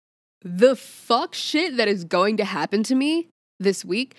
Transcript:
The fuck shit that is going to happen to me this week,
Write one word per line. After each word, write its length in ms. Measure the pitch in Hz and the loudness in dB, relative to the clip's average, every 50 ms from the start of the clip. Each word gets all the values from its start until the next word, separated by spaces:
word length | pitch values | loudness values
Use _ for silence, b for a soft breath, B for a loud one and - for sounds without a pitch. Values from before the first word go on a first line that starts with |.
| _ _ _ _ _ _ _ _ | _ _ _ _ _ _ _ _
The 340 | - 180 175 185 240 269 254 | -12 -8 2 4 4 4 4
fuck 580 | - - - - - - - 233 254 339 - - | 2 -4 -14 -20 -18 -2 0 0 0 0 -2 -6
shit 420 | - - - - 302 359 339 262 | -8 -6 -2 0 0 0 0 0
that 120 | 233 220 208 | 0 2 2
is 160 | 208 185 170 | 0 0 -2
going 320 | 165 196 180 190 214 220 | -2 0 2 2 2 2
to 80 | 208 208 | 0 -2
happen 400 | - 190 147 156 - 196 214 214 | -2 -2 -4 -4 -2 -2 -2 0
to 100 | - 262 | 0 0
me 320 | 262 277 302 320 339 330 - _ _ _ _ _ - | 2 2 0 0 -2 -4 -6 _ _ _ _ _ -2
this 260 | 185 196 190 - - | 0 0 0 0 -4
week, 300 | 175 185 233 262 - B | -4 -4 -4 -4 -6 B